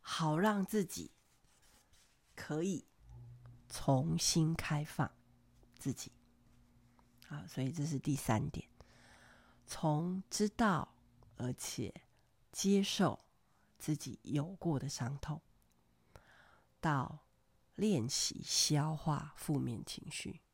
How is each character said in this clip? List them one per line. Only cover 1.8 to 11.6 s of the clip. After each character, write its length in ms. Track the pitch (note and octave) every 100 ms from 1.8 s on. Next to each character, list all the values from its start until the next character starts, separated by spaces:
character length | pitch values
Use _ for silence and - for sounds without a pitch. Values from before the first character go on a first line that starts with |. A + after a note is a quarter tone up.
| _ - _ _ _ -
可 260 | - D3+
以 240 | F#3+ F3 - _ - - - - - - -
重 500 | - - C3 D#3+ E3
新 340 | - E3+ D#3
开 300 | E3 - D3
放 280 | D3+ - C#3 - _ - _ - - -
自 120 | C#3
己。 200 | A#2+ - - _ _ _ - _ - _ - _ _ -
好， 220 | D3 F#3
所 160 | -
以 80 | C3
这 140 | E3 D3
是 120 | C#3
第 180 | D3+ C#3
三 320 | - G#2+ -
点： 200 | - - - - - - - - - - - -
从 560 | - D#3+ D3+ E3+ F#3+ -
知 180 | - G#3
道 440 | - A3 D#3+ - _ _ _ - -
而 140 | B2
且 500 | -